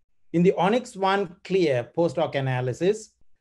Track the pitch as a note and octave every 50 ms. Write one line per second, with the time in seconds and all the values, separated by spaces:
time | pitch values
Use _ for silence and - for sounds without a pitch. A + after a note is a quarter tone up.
0 | _ _ _ _ _ - - E3+ F3 F#3 - - E3+ G3 A3 B3+ - - - F#3
1 | F#3+ F#3+ G3 G3 G3+ E3 - - - - F#3 F#3+ F3 D3+ B2+ A#2+ A#2+ - - E3
2 | E3+ D#3+ - E3+ D#3 C#3 C#3+ C#3 C3+ C3 B2+ B2+ B2+ B2+ A#2 - E3 F#3 A3 A3
3 | - - _ _ - - - _